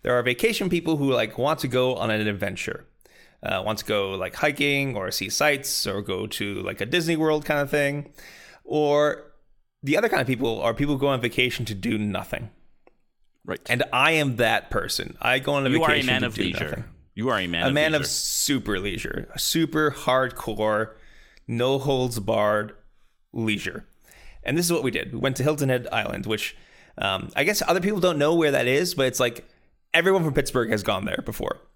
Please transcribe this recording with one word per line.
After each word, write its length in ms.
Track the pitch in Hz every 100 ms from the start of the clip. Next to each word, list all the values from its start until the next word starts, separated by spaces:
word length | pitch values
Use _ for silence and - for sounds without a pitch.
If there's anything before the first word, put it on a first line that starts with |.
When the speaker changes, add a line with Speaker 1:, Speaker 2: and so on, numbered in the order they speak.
Speaker 1:
There 100 | - 123
are 40 |
vacation 480 | 120 123 233 214 190
people 280 | 175 160 156
who, 140 | 139
like, 280 | 123 110 -
want 200 | 135 156
to 60 | 143
go 280 | 127 127 117
on 160 | 113
an 160 | 107 107
adventure, 580 | 101 98 92 - - - _ _ - - _
uh, 220 | - 95 107
want 140 | 107
to 60 | -
go, 260 | 104 98
like, 240 | 95 92 -
hiking 600 | 151 143 143 139 139 110
or 140 | 95
see 180 | - 101
sights 580 | - 151 143 - - -
or 160 | 98
go 240 | 101 95 101
to, 340 | - 101 101
like, 200 | 95 98
a 40 | 113
Disney 300 | 175 165 160
World 300 | 156 151 147
kind 140 | 147
of 100 | 139
thing. 420 | 147 143 143 143 - - - - -
Or 680 | - 151 147 147 147 - - - _ _ _ _
the 160 | 135 151
other 100 | 220
kind 140 | 156
of 60 | 123
people 340 | 123 131 110
are 140 | 104 110
people 180 | 147
who 60 | 139
go 60 | 139
on 120 | 131
vacation 460 | 120 - 123 - 110
to 80 |
do 240 | 98 117 110
nothing. 540 | 104 95 - - 110 - - - - _ _ _ _ _
Speaker 2:
Right. 160 | - 95 -
Speaker 1:
And 160 | 120 131
I 200 | 123 147
am 240 | 160 143 117
that 340 | 113 110 -
person. 480 | - - - - -
I 200 | - 131
go 140 | 135 143
on 100 | 131
a 40 |
Speaker 2:
You 100 | 139
are 60 | 151
a 40 |
Speaker 1:
vacation 120 | 147 131
Speaker 2:
man 160 | 127
Speaker 1:
to 60 | 123
Speaker 2:
of 80 | 104
Speaker 1:
do 80 |
Speaker 2:
leisure. 220 | 92 - 76
Speaker 1:
nothing. 140 | 76 - - - -
Speaker 2:
You 140 | 120
are 100 | 110
a 80 | 90
man 160 | 87
Speaker 1:
A 40 | 127
Speaker 2:
of 40 |
Speaker 1:
man 180 | 139 156
Speaker 2:
leisure. 100 | 151
Speaker 1:
of 40 | -
super 720 | - - - - 135 107 98
leisure, 520 | 101 92 - - - -
super 540 | - 160 165 156 151
hardcore, 1000 | - - 131 131 - - 107 107 107 110 - - - - - -
no 320 | 117 127 135
holds 400 | 135 135 127 113
barred 540 | 101 107 104 107 107 - - _ _ _ _
leisure. 540 | 113 113 101 - - - _ - - - -
And 140 | - 151
this 60 | 170
is 40 |
what 120 | 165
we 80 | 127
did. 200 | 80 -
We 60 | 123
went 180 | 139 -
to 60 |
Hilton 260 | 135 147 135
Head 180 | 127 120
Island, 340 | 113 - - 101
which, 300 | 107 - - - - - -
um, 340 | 98 95 - -
I 80 |
guess 180 | 147 208 -
other 140 | 180
people 180 | 185 208
don't 180 | 180 156
know 180 | 147 170
where 160 | 151
that 160 | 135 123
is, 260 | 139 175
but 140 | 156 131
it's 120 | 123
like 260 | 123 117 - _ _ _ _
everyone 300 | 165 175 190
from 100 | 160
Pittsburgh 360 | 139 - 131 110
has 140 | 110
gone 200 | 95 95 98
there 160 | - -
before. 320 | - - - -